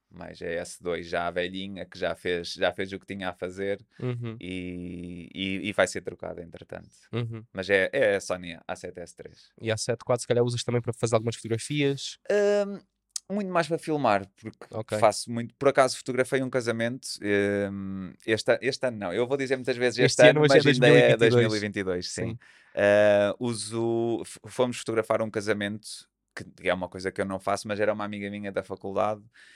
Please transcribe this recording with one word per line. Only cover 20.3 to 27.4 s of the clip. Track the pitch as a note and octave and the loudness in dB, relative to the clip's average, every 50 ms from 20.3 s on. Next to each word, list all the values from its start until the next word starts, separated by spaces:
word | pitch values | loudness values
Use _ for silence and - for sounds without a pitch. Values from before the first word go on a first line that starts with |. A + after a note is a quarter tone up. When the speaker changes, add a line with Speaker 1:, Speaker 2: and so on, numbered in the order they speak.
Speaker 1:
ano, | C3 D3+ | 8 8
Speaker 2:
mas | D3+ C#3+ C#3 | 6 6 6
é | C3+ D3 | 6 6
Speaker 1:
mas | |
ainda | D3 C#3+ - - - | 6 4 6 8 8
é | B2 B2 B2 C3 C3 | 10 10 8 8 6
Speaker 2:
dois | A2+ A#2 A2+ A#2+ | 6 6 6 6
mil | A#2+ A2+ A2 G#2+ | 6 4 4 2
e | G#2+ | -2
vinte | G2+ G#2 G2 | -2 -2 -4
e | G#2 F#2+ | -4 -2
dois. | F#2 F2+ F2+ | -2 -2 -4
Speaker 1:
dois | F2+ - - | -4 -6 -6
mil | - - | -6 -6
e | |
vinte | |
e | |
dois, | F2+ | -6
sim. | |
Speaker 2:
Sim. | A2+ - - - _ _ _ _ _ | -8 -10 -14 -20 _ _ _ _ _
Speaker 1:
Ah, | - G2+ G2+ G#2 G#2 G#2 G#2 G2+ G2+ G2+ G2+ - - | 2 4 6 8 8 8 8 6 6 4 2 0 -2
uso, | B2 A#2+ A#2 G#2 G#2 G#2+ A2+ A2+ A#2 A#2 A#2 A#2 A#2 A#2 A#2 D#2 - | -2 -4 -2 -4 -6 -6 -4 -2 0 0 0 0 0 0 -2 -4 -4
f-, | - - - - | -10 -14 -18 -18
fomos | G#2+ - - B2+ B2 A#2+ - | -12 -2 0 0 0 0 -6
fotografar | - - A2+ A2 G#2+ - A2+ A2 | -6 -2 -2 -2 -2 -2 -4 -6
um | A2+ A2 | -6 -4
casamento, | - A2+ G2 G#2+ G#2 G#2 G2+ G2+ G#2+ G#2+ - - - - - _ _ _ _ _ _ | -4 -4 -2 -2 -2 -2 -2 -6 -8 -10 -12 -16 -16 -18 -18 _ _ _ _ _ _
que | - F2+ F2+ - - E2 F2+ | -16 -16 -16 -18 -6 -2 -2
é | F2+ | 0
uma | F#2 F2+ F2 | 0 -2 -6
coisa | - F#2 F#2 F#2+ F#2 | -8 -8 -8 -6 -4
que | - | -4
eu | G2 | -4
não | G2 F#2+ | -4 -4
faço, | F#2 | -6